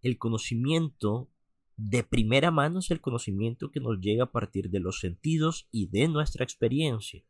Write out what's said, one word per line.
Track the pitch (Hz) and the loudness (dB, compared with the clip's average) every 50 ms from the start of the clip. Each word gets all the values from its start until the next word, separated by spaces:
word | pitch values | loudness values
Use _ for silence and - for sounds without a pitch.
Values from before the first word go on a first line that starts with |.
| - | 0
el | 131 123 - | -2 -2 0
conocimiento | - 117 113 110 - - 117 113 123 139 156 165 165 151 123 _ - 107 104 117 127 - _ _ _ _ _ _ _ _ _ | 0 -2 -2 -2 -2 -4 -2 -2 0 2 2 2 0 -2 -6 _ -2 -2 -2 -2 -4 -8 _ _ _ _ _ _ _ _ _
de | - 107 104 98 120 120 | -8 -6 0 0 0 0
primera | _ - 147 113 107 117 139 143 175 | _ 2 2 4 4 4 4 4 4
mano | 165 156 139 151 170 190 | 4 4 2 2 0 -2
es | 185 - | -2 -2
el | 175 160 | -2 -2
conocimiento | - - 123 117 - - 98 98 107 117 117 - - 143 | -2 -4 -4 -4 -4 -2 -2 -2 -2 -2 -2 -4 -10 -6
que | - 147 | -6 -4
nos | 131 120 113 98 | -2 -2 -2 -2
llega | 90 101 104 117 127 | 0 0 2 2 0
a | 123 | 0
partir | _ 120 110 - _ 95 92 90 | _ -4 -4 -2 _ -4 -4 -2
de | 87 98 | -2 -2
los | 87 90 95 - | -2 -2 -4 -4
sentidos | - 92 85 - _ 151 160 160 156 160 165 - - _ | -4 -6 -6 -4 _ 0 0 2 2 0 0 -2 -10 _
y | - 113 101 - | -4 -4 -4 0
de | 98 101 131 165 | 2 2 2 4
nuestra | 160 151 151 147 - - 131 | 2 2 0 0 0 -2 -4
experiencia. | - - _ - 117 120 143 160 156 120 110 104 - - - _ _ | -4 -2 _ 0 2 2 2 0 0 0 -2 -6 -8 -14 -16 _ _